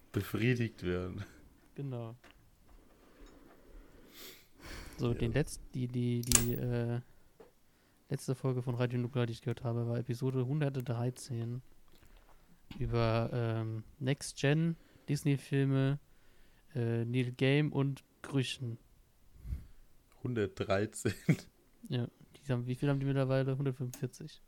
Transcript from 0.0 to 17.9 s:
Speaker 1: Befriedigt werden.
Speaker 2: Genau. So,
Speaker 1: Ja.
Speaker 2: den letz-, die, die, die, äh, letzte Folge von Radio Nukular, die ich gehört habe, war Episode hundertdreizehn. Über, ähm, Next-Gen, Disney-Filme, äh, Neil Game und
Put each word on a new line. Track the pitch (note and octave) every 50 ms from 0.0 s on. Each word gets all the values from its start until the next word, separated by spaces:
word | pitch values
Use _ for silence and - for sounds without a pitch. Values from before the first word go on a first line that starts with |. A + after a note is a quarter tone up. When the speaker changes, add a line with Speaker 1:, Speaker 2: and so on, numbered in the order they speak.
| - -
Speaker 1:
Befriedigt | - G#2 G2 - - G2+ A2 B2 C3 A#2 A#2 A2+ - - -
werden. | F2 F2+ F2+ F2+ F#2 F#2 G2+ G2+ - - - - - - - - - -
Speaker 2:
Genau. | - C#3+ C#3 B2+ A#2+ A#2 A2+ A#2 - - - - - - - - _ - - - - - - - - - - - - - - - - - - - - - - - - - - - - - - - - - - - - - - - - - - - - - - -
So, | - C3+ A#2+
Speaker 1:
Ja. | A#2
Speaker 2:
den | - B2+ A#2 A2+
letz-, | C3+ D#3 - - - - - -
die, | C3 B2
die, | B2 B2 B2 B2 A#2+ A#2+ A#2+
die, | A#2+ B2 B2 - A#2+ A#2+ A#2+
äh, | B2+ B2+ B2 A#2+ A#2+ A#2 A#2 A#2+ A#2+ - - - - - - - - - - - _ _ - _ _ _ _ _ _ _ -
letzte | C#3 C#3 - - C3
Folge | - - C3+ B2+ B2+
von | A#2+ C3 A#2+
Radio | A#2 B2+ A#2+ B2 B2
Nukular, | A#2+ A#2+ - B2+ A#2+
die | A#2 A2+
ich | -
gehört | - A#2+ A#2 - -
habe, | A#2+ A#2 A#2 A#2
war | A#2 A#2 A#2+
Episode | A#2+ - A#2+ A#2 C3 C3 C3 C3 B2
hundertdreizehn. | B2 C#3+ D#3 D3 C#3 C3+ C3+ B2 - A#2 A#2 A#2+ B2+ B2 - - - C3 A#2 A#2 A#2 A#2+ B2+ - - - - - - - - - - - - - - - - - - - - - - - -
Über, | B2 A#2 A#2 A#2 A#2 A2+ A2 A2+ A#2 -
ähm, | - B2 A#2 A2+ A2+ A2+ A2+ A2 A2 A2+ G#2+ - - -
Next-Gen, | C3+ B2+ C#3 - - - - - - C3+ D3 D#3+ E3 E3+ E3 - - - - - -
Disney-Filme, | - C#3+ C#3+ - D3 C#3 C3 - - C#3 C#3 C3+ C3+ C3+ C3+ C3+ C3+ C#3 C#3+ - - - - - - - - - - - - _ - -
äh, | C3 A#2 A#2 A#2 A#2 A#2
Neil | A#2 A#2+ C3 B2 B2
Game | B2 - C3+ C3 C#3 D3 D3+ D3
und | - - C3+ C#3